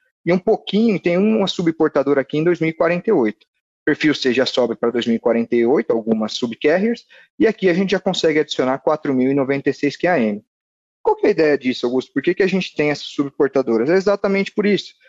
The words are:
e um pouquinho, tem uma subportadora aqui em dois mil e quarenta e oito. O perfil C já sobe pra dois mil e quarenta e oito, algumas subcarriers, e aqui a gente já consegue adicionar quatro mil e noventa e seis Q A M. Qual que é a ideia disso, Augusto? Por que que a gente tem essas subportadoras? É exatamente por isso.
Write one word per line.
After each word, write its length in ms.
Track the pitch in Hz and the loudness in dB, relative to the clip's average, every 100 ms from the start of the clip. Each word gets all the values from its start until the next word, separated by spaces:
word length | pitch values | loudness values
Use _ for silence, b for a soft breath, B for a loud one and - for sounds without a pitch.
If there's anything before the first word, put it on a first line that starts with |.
| _ _ | _ _
e 80 | 165 | -2
um 60 | 180 | 0
pouquinho, 640 | - 214 - 196 226 180 | 2 -2 0 0 2 0
tem 160 | 180 175 | 0 0
uma 320 | 214 220 190 | 2 2 0
subportadora 720 | - 165 160 156 147 135 139 | -2 -2 0 0 2 2 0
aqui 180 | 127 151 | 0 -2
em 60 | |
dois 160 | 165 170 | 0 0
mil 100 | 160 | -2
e 20 | |
quarenta 380 | 160 165 175 226 | 0 0 0 0
e 20 | |
oito. 320 | 185 110 - | 2 0 -4
O 400 | _ _ _ _ - | _ _ _ _ -2
perfil 280 | 143 151 | 0 0
C 180 | 139 131 | 0 0
já 140 | 120 123 | 0 0
sobe 300 | - 120 110 | 0 -2 0
pra 140 | 117 | -2
dois 160 | 120 117 | -2 -2
mil 100 | 113 | 0
e 20 | |
quarenta 380 | 117 117 117 120 | 0 0 0 0
e 100 | 117 | 2
oito, 260 | 156 - | 2 0
algumas 420 | 117 110 110 107 | -4 0 -2 -2
subcarriers, 720 | - 120 113 147 175 220 233 - b b - | -6 -8 -2 0 0 0 -4 -10 b b -2
e 80 | 220 | -2
aqui 220 | - 185 | 2 0
a 60 | |
gente 160 | 170 196 | 0 0
já 80 | 185 | -2
consegue 400 | 196 180 165 151 | -2 0 0 0
adicionar 400 | 147 - 127 135 | -2 -2 -2 -2
quatro 340 | - 151 151 | -2 -2 -2
mil 180 | 131 127 | 0 0
e 40 | |
noventa 360 | 143 131 139 143 | 0 -2 -2 -2
e 40 | |
seis 220 | 135 147 - | -2 -4 -2
Q 100 | 170 | 0
A 140 | 170 | 0
M. 240 | 110 104 - _ _ _ _ _ | 0 -4 -10 _ _ _ _ _
Qual 140 | - 427 | -2 0
que 100 | 415 | 0
é 20 | |
a 40 | |
ideia 260 | 170 151 139 | 2 2 2
disso, 280 | 127 120 123 | -2 -2 -2
Augusto? 260 | 127 - | -2 -4
Por 100 | 143 | -4
que 120 | 151 | -2
que 80 | 180 | 0
a 60 | 185 | 0
gente 240 | 190 - - | 0 -4 -2
tem 140 | 147 | -2
essas 160 | 143 - | -2 -6
subportadoras? 840 | - 139 - 139 135 127 113 131 | -6 -6 0 0 0 0 0 2
É 40 | |
exatamente 580 | 185 190 202 202 196 196 | 2 2 0 0 -2 -2
por 140 | - 202 | -2 0
isso. 280 | 196 - b | 0 -2 b